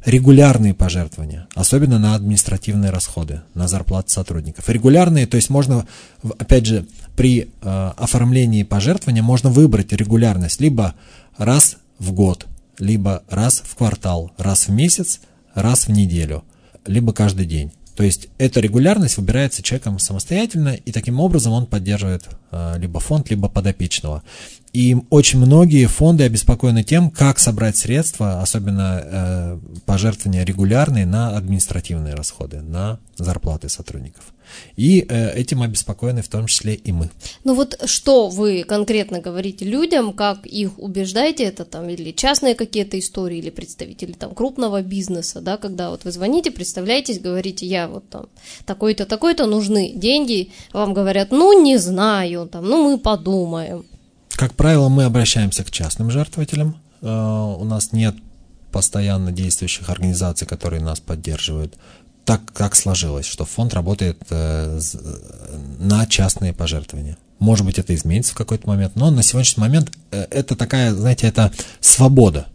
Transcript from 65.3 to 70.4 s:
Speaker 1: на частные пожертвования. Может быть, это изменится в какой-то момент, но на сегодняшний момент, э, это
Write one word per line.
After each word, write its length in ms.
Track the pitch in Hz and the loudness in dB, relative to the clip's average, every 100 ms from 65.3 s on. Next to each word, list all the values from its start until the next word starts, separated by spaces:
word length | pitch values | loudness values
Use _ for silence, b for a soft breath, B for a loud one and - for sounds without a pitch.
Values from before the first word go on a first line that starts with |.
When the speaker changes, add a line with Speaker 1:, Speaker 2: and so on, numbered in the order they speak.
| - - 76 69 64 | -20 -18 -16 -14 -4
Speaker 1:
на 260 | 95 104 110 | 2 2 2
частные 460 | - 95 - 92 | 2 2 0 -4
пожертвования. 640 | 85 82 80 73 71 73 78 _ _ | -2 -4 -4 -8 -10 -10 -12 _ _
Может 260 | 104 110 | 2 4
быть, 120 | 95 92 | 2 -2
это 160 | 92 | -2
изменится 400 | 85 80 95 - | -2 0 0 0
в 40 | - | -6
какой-то 300 | 113 110 - | -4 -4 -2
момент, 280 | 101 95 | -2 -2
но 160 | 107 151 | 2 2
на 100 | 135 | 4
сегодняшний 380 | 110 127 123 - | 2 2 0 2
момент, 300 | 110 156 147 - _ | 2 2 0 -6 _
э, 140 | 101 92 | -8 -4
это 240 | 139 | -4